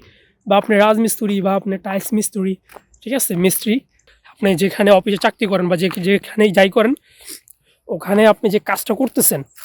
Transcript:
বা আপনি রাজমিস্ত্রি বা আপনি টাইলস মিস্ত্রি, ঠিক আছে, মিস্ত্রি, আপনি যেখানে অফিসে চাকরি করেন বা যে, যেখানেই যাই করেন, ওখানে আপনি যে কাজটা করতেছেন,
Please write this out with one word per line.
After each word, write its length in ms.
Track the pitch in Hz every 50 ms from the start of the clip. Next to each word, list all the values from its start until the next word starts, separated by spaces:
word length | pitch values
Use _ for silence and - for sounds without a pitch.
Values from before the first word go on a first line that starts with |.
| - _ _ _ _ _ _ _ -
বা 100 | 226 -
আপনি 200 | 202 202 - 214
রাজমিস্ত্রি 640 | 196 208 214 220 220 226 214 - - 220 196 202 196
বা 140 | 185 196 196
আপনি 220 | 196 - 202 190
টাইলস 360 | 190 - 196 190 196 - - 226
মিস্ত্রি, 420 | 214 208 - - 208 190 190 190 - _ _ - - _ _ _ _ -
ঠিক 100 | 214 254
আছে, 220 | 262 - - 196
মিস্ত্রি, 440 | 170 180 190 180 - - 226 214 277 - _ _ _ _ _ _ _ _ -
আপনি 240 | _ - - 196 190
যেখানে 360 | 156 196 190 - - 214 202
অফিসে 260 | 202 185 - 214 202
চাকরি 300 | 185 - 226 - - 233
করেন 200 | 196 196 180 175
বা 100 | 175 180
যে, 120 | 160 185 185 -
যেখানেই 540 | - 170 190 202 190 - - - 220 214 214
যাই 180 | 170 202 190 196
করেন, 240 | 180 - 208 226 277 - _ _ _ _ - - - - _ _ - _ _ _ _ _ _
ওখানে 400 | - - 170 - 180 202 208 220
আপনি 220 | 220 208 - - 214
যে 100 | 180 208
কাজটা 340 | - - 196 - - - 220
করতেছেন, 500 | - 269 240 - 277 214 - 190 143 127 _ _ -